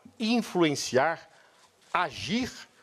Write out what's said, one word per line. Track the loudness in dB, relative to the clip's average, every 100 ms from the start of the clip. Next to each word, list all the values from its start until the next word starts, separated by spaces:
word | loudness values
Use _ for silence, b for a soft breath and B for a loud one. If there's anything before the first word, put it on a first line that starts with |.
| -20 _
influenciar, | 0 0 0 2 2 2 0 2 2 -2 -10 b b b b _ _
agir | -2 -2 -4 -4 -2 -4 -8 -20 b